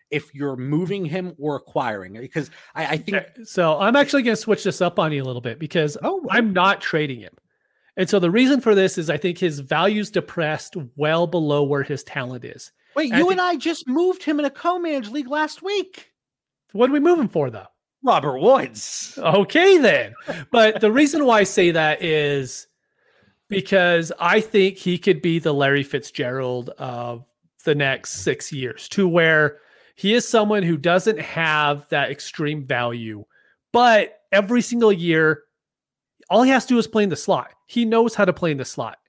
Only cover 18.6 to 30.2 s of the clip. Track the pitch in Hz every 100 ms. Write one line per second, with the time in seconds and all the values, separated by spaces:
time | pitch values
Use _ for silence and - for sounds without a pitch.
18.6 | 123 110 - - - - 165 190 196 311
19.6 | 381 359 226 139 107 - - 175 143 233
20.6 | 214 214 214 240 302 320 269 220 196 -
21.6 | 175 165 156 151 175 151 147 143 127 -
22.6 | - _ _ _ _ _ _ _ _ 196
23.6 | 185 190 175 170 165 - 170 214 220 208
24.6 | 190 190 185 175 - 160 175 165 160 143
25.6 | 139 139 139 139 - - 127 131 127 123
26.6 | 123 - 131 120 120 120 - _ _ _
27.6 | - 147 139 131 - - - 131 - 139
28.6 | 123 - - - 185 170 160 156 147 -
29.6 | _ _ _ _ 196 233